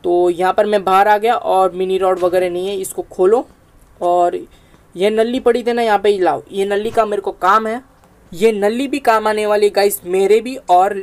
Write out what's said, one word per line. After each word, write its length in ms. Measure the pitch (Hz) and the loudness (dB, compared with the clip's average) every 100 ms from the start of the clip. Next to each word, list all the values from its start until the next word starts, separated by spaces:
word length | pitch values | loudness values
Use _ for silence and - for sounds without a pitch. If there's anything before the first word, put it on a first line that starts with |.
तो 260 | 185 175 180 | 0 0 0
यहाँ 240 | 165 185 | 0 0
पर 120 | 190 208 | 0 0
मैं 180 | 208 | 0
बाहर 240 | 185 190 208 | 2 2 4
आ 100 | 214 | 2
गया 180 | 220 233 | 0 -2
और 360 | - 185 190 | 0 2 0
मिनी 260 | 180 185 190 | 0 -4 0
रॉड 220 | 185 185 | 0 2
वगैरह 300 | 180 180 180 | 0 0 -2
नहीं 180 | 175 190 | -4 -6
है, 80 | 196 | -6
इसको 260 | 190 - | -8 -10
खोलो। 460 | 180 - 190 240 285 _ _ _ _ _ | -12 0 2 2 -2 _ _ _ _ _
और 360 | 175 175 175 180 - _ _ _ _ 175 | -2 0 0 -2 -12 _ _ _ _ -2
ये 140 | 202 | -2
नली 300 | 220 226 254 | 0 -2 0
पड़ी 240 | 247 240 | 0 0
थी 100 | 233 | -2
ना 80 | 240 | -2
यहाँ 180 | 226 202 | 0 2
पे, 180 | 208 202 | 2 2
लाओ, 260 | 170 139 - | 0 0 -6
ये 140 | 196 196 | -6 -2
नली 260 | 202 214 | -2 -2
का 140 | 226 214 | -2 -2
मेरे 160 | 202 | -4
को 100 | 196 | -6
काम 360 | 180 180 214 220 | -2 2 2 0
है। 140 | 233 - _ _ _ _ | -8 -12 _ _ _ _
ये 180 | 170 220 | -2 0
नली 360 | 208 202 233 277 | 2 -2 -2 -4
भी 120 | 285 | -2
काम 280 | 247 220 214 | 0 2 0
आने 180 | 214 208 | -2 0
वाली 240 | 208 208 | 2 2
गाइस, 320 | 202 202 190 175 | 2 0 -2 -4
मेरे 360 | 185 196 220 | -2 2 2
भी 140 | 233 262 | 0 -12
और 420 | - 180 196 202 | 2 2 2 -2